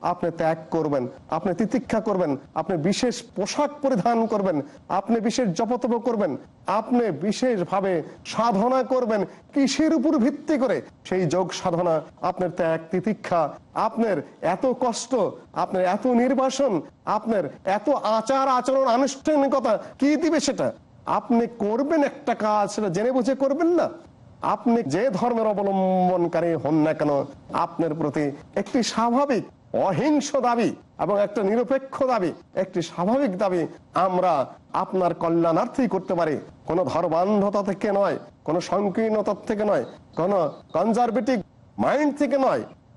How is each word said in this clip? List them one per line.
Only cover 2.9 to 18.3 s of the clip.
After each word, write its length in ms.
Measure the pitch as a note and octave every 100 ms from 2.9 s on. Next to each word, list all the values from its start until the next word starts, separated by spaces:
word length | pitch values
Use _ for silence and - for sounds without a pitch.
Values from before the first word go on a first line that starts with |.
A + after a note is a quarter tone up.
| G3 B3 -
পোশাক 480 | - - G3 - D4 D4
পরিধান 440 | C4+ B3+ A#3 A#3 A3
করবেন, 360 | G#3+ F#3+ D#3 C3+ - -
আপনি 320 | F#3 - A3+
বিশেষ 280 | A3 A#3 A#3
জপতপ 500 | D#3+ G#3+ A#3+ B3+ A#3
করবেন, 380 | B3+ A3+ F#3+ B2 - - -
আপনি 440 | G3 G3 B3 A3+
বিশেষভাবে 920 | C#3+ F#3+ G3+ B3+ A3 E3+ G3 F#3+ F3 C#3 -
সাধনা 580 | - - A3+ G3 A#3 C4
করবেন। 420 | B3+ B3+ A#3+ A3 F#3+ - -
কিসের 400 | D4 C4+ - D#4
উপর 240 | D#4+ C4+ D#4+
ভিত্তি 400 | A#3 D4 - D4+
করে 240 | B3 D#3+ - -
সেই 220 | - F#3 F3
যোগ 260 | F3 F3+
সাধনা, 480 | - F#3 E3 F3+ D#3+ D3 -
আপনার 280 | F3 F#3 F3+
ত্যাগ 300 | E3+ E3 D#3+ D#3+
তিতিক্ষা, 640 | F#3 F3+ G#3 - F3 D3 - -
আপনার 480 | - G#3 A3 A3+ E3+ - -
এত 240 | D#3 F#3 C4 B3
কষ্ট, 360 | B3+ A3+ - B3+ E3 - -
আপনার 320 | - F#3 F#3+
এত 220 | F#3 G3+ C4
নির্বাসন, 760 | A#3+ B3 A3+ C4 B3+ C#4 E3+ - -
আপনার 460 | - G#3 A3 A3 D3+ -
এত 240 | - G3+ G#3
আচার 600 | C#4 G#3 A3 A3